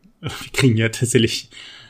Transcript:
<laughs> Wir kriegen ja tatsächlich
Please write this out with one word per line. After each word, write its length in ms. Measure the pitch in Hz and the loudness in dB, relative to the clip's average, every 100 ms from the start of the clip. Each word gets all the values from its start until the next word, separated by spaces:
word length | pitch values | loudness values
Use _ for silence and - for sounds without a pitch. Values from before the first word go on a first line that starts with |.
| _ | _
<laughs> 140 | _ | _
Wir 100 | 143 - - | -12 -12 -8
kriegen 240 | - 131 110 | 0 2 4
ja 120 | 113 | 0
tatsächlich 580 | - 120 123 113 - - - - - | 0 0 2 2 -2 -10 -20 -20 -20